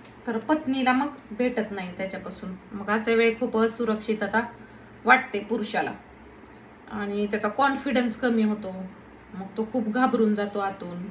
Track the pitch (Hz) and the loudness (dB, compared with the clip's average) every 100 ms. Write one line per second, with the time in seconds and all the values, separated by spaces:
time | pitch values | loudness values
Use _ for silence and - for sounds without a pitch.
0 | - - - 226 - 311 262 269 254 254 | -20 -12 -4 -4 0 0 0 0 4 4
1 | 294 - - 214 247 240 214 202 180 180 | 2 -4 -10 -2 0 0 -4 -4 -8 -6
2 | 190 185 180 - 190 185 - 202 202 220 | -6 -6 -10 -12 -12 -12 -12 -8 -2 0
3 | 220 226 226 220 247 220 220 220 226 214 | 2 4 4 2 0 2 2 2 0 0
4 | - 214 196 214 - - - - - - | 0 -2 0 0 -2 -8 -20 -20 -20 -2
5 | 226 254 - 202 208 226 208 180 139 - | 4 4 4 -4 -2 -4 -2 -2 -2 -6
6 | - - - - - - - - - 208 | -16 -20 -20 -20 -20 -20 -20 -20 -10 -6
7 | 202 202 208 208 214 233 277 269 285 247 | -4 -2 0 0 0 2 2 2 0 2
8 | 240 - 247 233 214 208 190 185 185 - | 2 0 2 4 4 2 -4 -8 -10 -14
9 | - - - 185 190 - 220 254 208 240 | -20 -20 -16 -12 -8 -6 -2 -2 0 2
10 | 254 240 220 208 202 202 196 196 175 175 | 4 4 4 4 0 -2 -4 -6 -10 -10
11 | 196 | -10